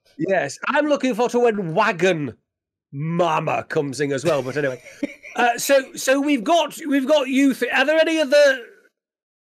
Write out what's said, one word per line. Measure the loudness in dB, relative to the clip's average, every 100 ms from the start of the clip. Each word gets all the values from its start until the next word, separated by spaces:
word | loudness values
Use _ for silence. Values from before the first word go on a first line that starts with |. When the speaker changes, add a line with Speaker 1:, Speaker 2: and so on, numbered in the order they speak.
| _ -8
Speaker 1:
Yes, | -2 -2 -2 -6 -4
I'm | -2 0
looking | 0 0 0
forward | 0
to | 2
when | 2 0 -2
Wagon | 0 0 2 0 0 -4 -10 _ _ _ _ _
Mama | -8 -4 0 0 0 -2 -4
comes | -4 -4 -4 -4
in | -4
as | -2 -2
well, | -2
but | -2 -4
anyway. | -4 -6 -14 -10
Speaker 2:
<laughs> | -10 -10 -12
Speaker 1:
Uh, | -2 0 0
so, | 2 2 0 -6
so | 0 0
we've | 2 0
got, | 2 2 0 -6 -2
we've | -2 2
got | 2 2
you | 2 2
three. | 2 -2
Are | 0 2
there | 2
any | 2 2
other, | 2 4 4 2 -4 -20 _ _ _ _ _ _ _